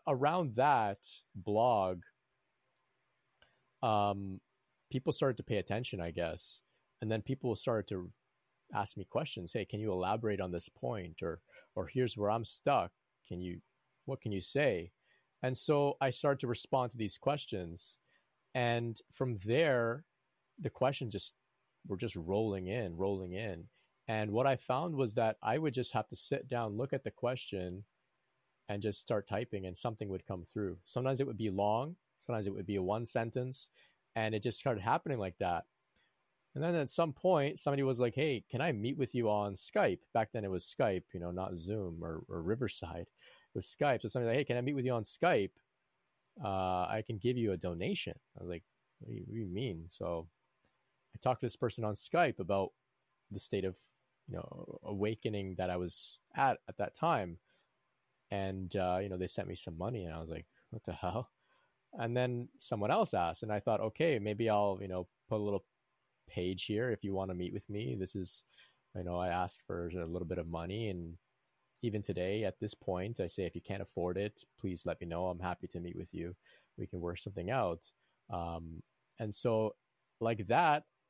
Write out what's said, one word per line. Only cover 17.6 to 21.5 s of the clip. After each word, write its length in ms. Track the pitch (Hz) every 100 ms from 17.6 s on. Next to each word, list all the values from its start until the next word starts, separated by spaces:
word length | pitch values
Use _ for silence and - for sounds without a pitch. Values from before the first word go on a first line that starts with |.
| 87 85 - - _ _ _ _ _ 131
And 440 | 120 117 117 110 -
from 260 | - 131 104
there, 680 | 101 131 160 123 117 120 - _ _ _ _ -
the 100 | 143
questions 440 | - 131 139 117
just 220 | 98 - - _